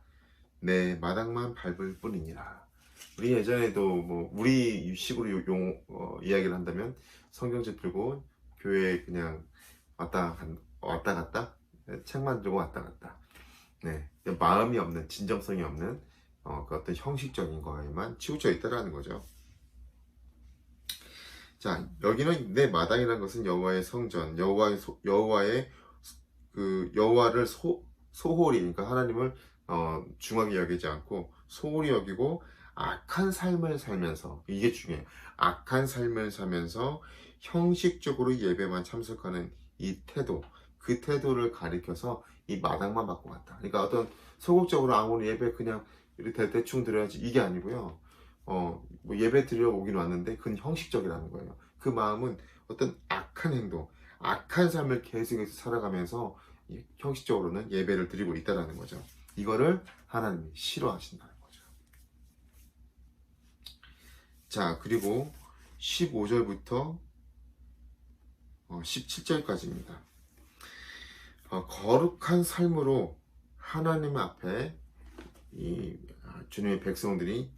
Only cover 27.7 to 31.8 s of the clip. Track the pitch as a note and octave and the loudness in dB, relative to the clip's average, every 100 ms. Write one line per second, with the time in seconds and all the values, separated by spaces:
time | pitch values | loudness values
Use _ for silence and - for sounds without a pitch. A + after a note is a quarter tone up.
27.7 | - - - - - E3 E3 D#3 A2+ F2 | -2 -6 -20 -20 -4 2 6 6 6 2
28.7 | - G#2 B2+ B2 A2+ B2+ B2+ - _ - | -2 0 0 2 0 -2 -4 -18 _ -4
29.7 | E2+ D#2+ D#2+ - - - A2 G#2+ F#2+ F2 | -2 0 -4 -8 -12 -2 0 2 2 0
30.7 | F2+ F2 D2+ - G2 - - - - D3+ | 0 -2 -6 -6 -6 -8 -14 -20 -8 -2
31.7 | D#3 | 0